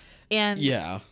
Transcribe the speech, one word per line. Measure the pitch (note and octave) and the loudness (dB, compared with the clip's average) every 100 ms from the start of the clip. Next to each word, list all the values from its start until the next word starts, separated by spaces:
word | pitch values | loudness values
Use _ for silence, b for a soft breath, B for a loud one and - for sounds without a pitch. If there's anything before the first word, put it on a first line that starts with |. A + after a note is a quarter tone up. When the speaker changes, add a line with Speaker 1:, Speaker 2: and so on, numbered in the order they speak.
| B B B | B B B
Speaker 1:
And | G#3+ G#3 G3+ | 0 0 2
Speaker 2:
Yeah. | C#3 A#2 D#2+ F#2 - | 0 0 -2 -8 -10